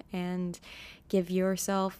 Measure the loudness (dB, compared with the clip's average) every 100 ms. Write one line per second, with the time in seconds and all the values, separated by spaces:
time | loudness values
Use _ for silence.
0 | -8 -4 -2 -2 -2 -6 -12 -18 -18 -20
1 | 0 2 2 2 2 2 0 0 0 -2